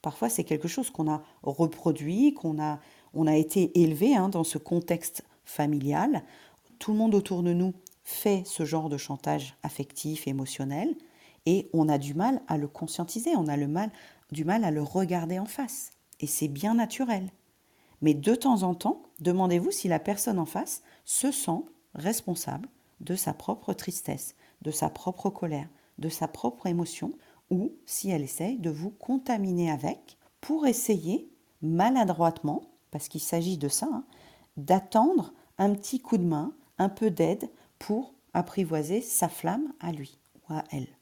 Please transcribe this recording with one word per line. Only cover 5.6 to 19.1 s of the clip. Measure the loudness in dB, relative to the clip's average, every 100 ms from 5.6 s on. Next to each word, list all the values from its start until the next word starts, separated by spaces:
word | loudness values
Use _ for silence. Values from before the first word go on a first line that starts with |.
| 0 0 0 2 2 0 -4 -20 -20 _ _ -10
Tout | -2
le | 2
monde | 4 4
autour | 2 0
de | 2
nous | 2 0 -2 -14 _
fait | -12 -2 2 2 0
ce | -4 -2
genre | -2 -2
de | -4
chantage | -4 -6 -2 -2 -4 -10
affectif, | -10 -8 -10 -6 -6 -6 -4
émotionnel, | -4 -6 -6 -4 -2 -2 -4 -10 _ -20 _ 2
et | 2 2
on | 2 4
a | 2
du | 0
mal | 0 2 0 -2
à | -2
le | -2
conscientiser, | -6 -8 -6 -6 -4 0 2
on | 2
a | 0
le | 0
mal, | 0 -2 -6 -20 -20 _
du | -4 0
mal | 2
à | 2
le | 0
regarder | 0 0 0 0 -2 -4
en | -4
face. | -6 -6 -8 -12 _ _ -10
Et | -6
c'est | -2 -4
bien | -2 0
naturel. | 2 0 -2 -2 -2 -4 _ _ _ _ _ _ _
Mais | 2
de | 4 4
temps | 4 4 4
en | 4
temps, | 0 -2 -2 -6